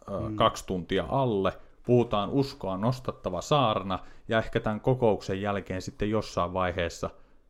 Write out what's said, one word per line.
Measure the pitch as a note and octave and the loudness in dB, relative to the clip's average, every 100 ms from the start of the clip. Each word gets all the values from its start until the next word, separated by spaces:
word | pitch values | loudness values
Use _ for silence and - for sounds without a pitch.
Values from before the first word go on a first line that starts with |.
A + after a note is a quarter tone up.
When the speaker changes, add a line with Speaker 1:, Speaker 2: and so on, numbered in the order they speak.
| - | -10
Speaker 1:
ö, | F#2+ A2 | -6 -4
Speaker 2:
Mm. | G#2+ | 2
Speaker 1:
kaksi | A2+ - - | 2 2 -6
tuntia | F#2 E2 F#2+ E2 | -4 -2 -2 0
alle, | C3+ B2+ G2+ F#2 - - - - | 0 2 2 0 -2 -16 -8 4
puhutaan | B2 A#2 G#2 G2 | 4 4 0 0
uskoa | C3+ C3+ - F#2+ F#2 | 0 0 -4 -6 -2
nostattava | A2+ B2+ - - G2 F2 | 0 0 -4 -6 -6 -4
saarna, | - D3+ A#2 G#2 F#2+ F2+ - - - | 0 2 4 2 -2 -6 -6 -14 0
ja | A2+ | 0
ehkä | - A2+ | 2 0
tämän | A2 G#2 | 0 -2
kokouksen | - B2+ A#2 F#2 - F#2+ | 0 4 4 2 0 -2
jälkeen | G2+ G2+ F2 F#2+ | -2 -2 -4 -8
sitten | - - G#2 | -8 -4 0
jossain | G#2+ - - F2+ | 0 0 -2 -2
vaiheessa | F#2 F2+ F2 E2+ - F#2 - - - | 0 0 0 -4 -4 -8 -10 -20 -20